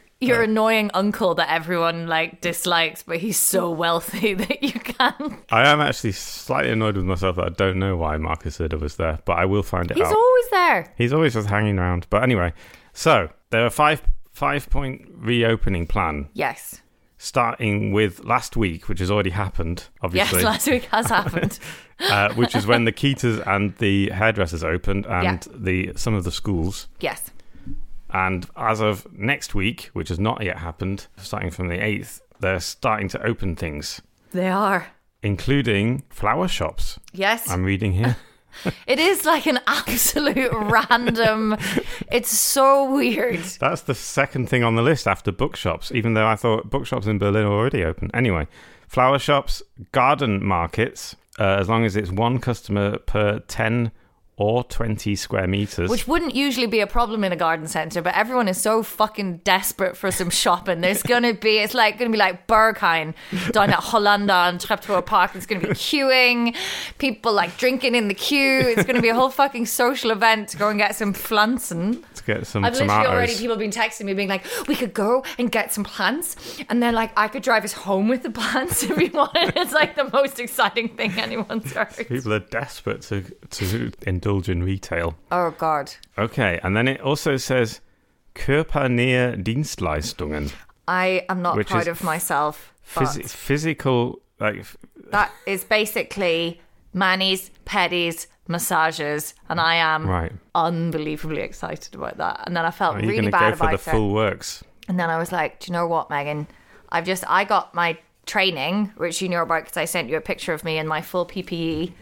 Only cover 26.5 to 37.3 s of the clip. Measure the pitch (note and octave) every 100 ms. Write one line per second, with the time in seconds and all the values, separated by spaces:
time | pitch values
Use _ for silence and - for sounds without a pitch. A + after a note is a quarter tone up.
26.5 | F#2 E2 - - - D3+ G2 - - -
27.5 | - - - - - - F#2+ F#2+ F#2 F2
28.5 | - A2+ A2 G#2+ G2 - - G#2+ C#3+ -
29.5 | G#2 G2 D#3+ - - D#2+ E2+ G#2+ - G2
30.5 | D#2+ E2 - F#2+ G2 - - - G#2 F#2
31.5 | - F2+ F2 G#2+ G2+ G2 - _ - F#2+
32.5 | F#2+ - - B2 G#2+ G2 - A2+ A#2 G2
33.5 | D#2 E2 D2 - - - _ _ F#3 F#3
34.5 | F#3+ G#3 F#3 - _ _ _ G#2 F#2+ -
35.5 | C#3+ A#2+ G2+ A2 C3+ - - G#2 C3+ F3+
36.5 | - - - - - - F3+ G3